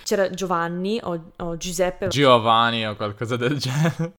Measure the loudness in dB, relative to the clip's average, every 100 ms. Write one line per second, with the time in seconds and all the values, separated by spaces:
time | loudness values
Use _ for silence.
0 | -4 0 0 -2 -4 -2 -2 -4 -4 -4
1 | -4 -8 -10 -12 -10 -8 -6 -2 -2 -2
2 | -2 4 6 6 6 4 4 0 -4 -4
3 | -6 -6 -4 -2 -2 -2 -4 0 -2 -2
4 | -8